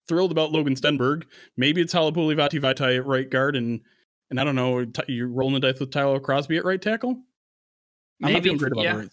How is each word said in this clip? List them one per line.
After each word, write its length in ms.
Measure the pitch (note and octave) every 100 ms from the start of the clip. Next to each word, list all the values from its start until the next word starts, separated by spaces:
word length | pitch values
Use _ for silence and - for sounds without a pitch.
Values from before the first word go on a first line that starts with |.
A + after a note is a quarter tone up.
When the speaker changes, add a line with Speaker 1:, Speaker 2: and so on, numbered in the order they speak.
| -
Speaker 1:
thrilled 240 | E3 F#3
about 180 | D#3+ D#3
Logan 240 | D#3 D3 C3
Stenberg. 480 | D3+ C#3 B2+ D#3 - - - -
Maybe 240 | C#3 E3+
it's 140 | E3
Halapoulivaati 640 | F3 D#3 E3 D#3 D3+ C#3+ D3
Vaitai 380 | C3+ C3 C3 B2+
at 80 | C3+
right 240 | C3 C3+
guard, 260 | C3 C#3 C3+
and, 240 | A#2 A2+ _ _ _ _ -
and 100 | B2+
I 40 |
don't 120 | C#3+ C3
know, 280 | B2+ B2
t-, 200 | A#2 - -
you're 220 | A#2+ B2
rolling 240 | B2 C3+
the 60 | C3+
dice 180 | C3 C3
with 120 | C3+
Tyler 280 | D3 C#3 C3+
Crosby 380 | C3+ C#3 C#3+ D#3+
at 80 | F#3
right 160 | F#3+
tackle. 300 | G#3+ A3+ B3
I'm 100 | B3+ - _ _ _ _ _ _ _ _ -
not 120 | C#3+
Speaker 2:
Maybe, 100 | F3+
Speaker 1:
feeling 140 | F3+ D3+
great 140 | C3
about 100 | A#2
Speaker 2:
yeah. 100 | G#2
Speaker 1:
the 60 | G#2+
right 100 | G2+